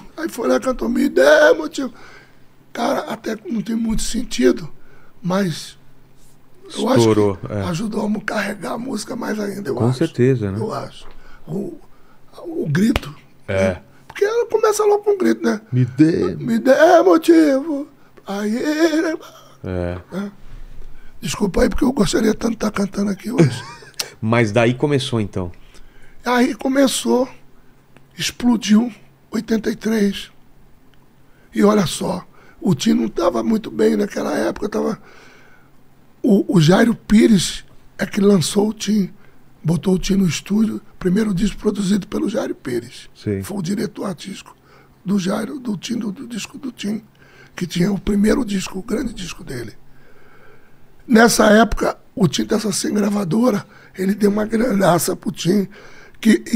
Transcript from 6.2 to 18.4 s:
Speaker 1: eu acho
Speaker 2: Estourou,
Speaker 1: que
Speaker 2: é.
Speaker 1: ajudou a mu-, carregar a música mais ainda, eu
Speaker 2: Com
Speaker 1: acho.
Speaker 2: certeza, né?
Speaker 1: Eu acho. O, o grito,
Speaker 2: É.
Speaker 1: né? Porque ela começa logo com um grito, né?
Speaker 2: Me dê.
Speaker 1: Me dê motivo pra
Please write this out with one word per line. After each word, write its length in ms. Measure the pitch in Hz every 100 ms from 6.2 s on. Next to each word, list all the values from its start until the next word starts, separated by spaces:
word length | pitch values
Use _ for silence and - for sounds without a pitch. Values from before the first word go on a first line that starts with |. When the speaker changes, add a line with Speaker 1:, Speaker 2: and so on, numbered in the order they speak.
| - - - - - -
Speaker 1:
eu 120 | 214
acho 100 | 120
Speaker 2:
Estourou, 380 | 113 107 104 95
Speaker 1:
que 160 | -
Speaker 2:
é. 100 | 104
Speaker 1:
ajudou 420 | 98 165 220 220
a 40 | 208
mu-, 120 | 214
carregar 520 | - 214 202 208 240
a 60 | -
música 360 | 254 208 -
mais 240 | 247 220 214
ainda, 300 | 202 196 202
eu 40 | -
Speaker 2:
Com 100 | 117
Speaker 1:
acho. 100 | 127
Speaker 2:
certeza, 520 | 165 - 123 127 104
né? 80 | 98
Speaker 1:
Eu 140 | 208
acho. 320 | 127 - - - - - - -
O, 320 | 156 - - - - - - - -
o 240 | 349 320 160
grito, 460 | 143 226 233 - - - - -
Speaker 2:
É. 220 | 95 95
Speaker 1:
né? 140 | 90 - - -
Porque 160 | -
ela 220 | 403 466 466
começa 380 | 440 440 427
logo 200 | 427 415
com 80 | 415
um 60 | 403
grito, 240 | 349 -
né? 160 | 233 214 -
Speaker 2:
Me 120 | 127
dê. 500 | 123 - 156 170 92 -
Speaker 1:
Me 220 | - 226
dê 420 | 254 285 320 339
motivo 840 | 359 330 - 330 302 269 320 277 294 - - - -
pra 200 | 202